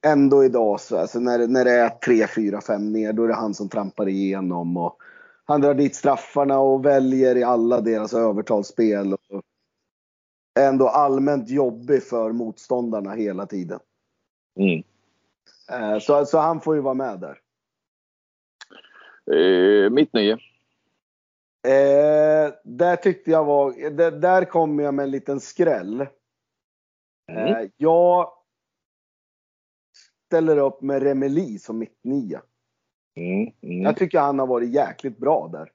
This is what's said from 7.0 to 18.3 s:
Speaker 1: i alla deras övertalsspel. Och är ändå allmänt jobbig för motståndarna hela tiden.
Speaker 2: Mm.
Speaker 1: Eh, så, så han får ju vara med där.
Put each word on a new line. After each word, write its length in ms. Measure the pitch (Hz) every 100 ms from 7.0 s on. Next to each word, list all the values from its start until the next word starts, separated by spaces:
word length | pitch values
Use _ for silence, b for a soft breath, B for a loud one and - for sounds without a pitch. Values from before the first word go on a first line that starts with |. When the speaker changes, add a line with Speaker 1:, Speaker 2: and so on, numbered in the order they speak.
| 131 131 127 123
Speaker 1:
i 60 |
alla 380 | 123 123 113 123
deras 320 | 113 110 107
övertalsspel. 1000 | 120 113 101 104 107 101 - 110 104 98
Och 280 | 98 _ 98 - _ _ _ _ _ _ _ _ _ _ -
är 100 | 139
ändå 180 | 135 131
allmänt 640 | 135 143 135 139 143 113
jobbig 540 | 139 131 113 120 135
för 280 | - 120 113
motståndarna 800 | 117 113 - - 123 120 110 98
hela 320 | 110 104 92 98
tiden. 340 | 101 87 - _ _ _ _ _ _ _ -
Speaker 2:
Mm. 240 | 98 80 - _ _ _ _ _ _ _ -
Speaker 1:
Eh, 280 | 123 107 107
så, 260 | - 143 143
så 120 | 160
han 240 | 156 160
får 140 | 156 151
ju 60 |
vara 120 | 135
med 260 | 131 131 95
där. 200 | 87 - _ _ _ _ _ _ _ _ _